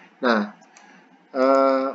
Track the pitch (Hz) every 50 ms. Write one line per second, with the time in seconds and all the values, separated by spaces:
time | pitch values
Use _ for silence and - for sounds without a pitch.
0 | - - _ - 131 120 113 107 104 104 - _ - _ _ - - - - -
1 | _ _ _ _ _ _ - 131 131 135 135 135 135 135 135 135 135 135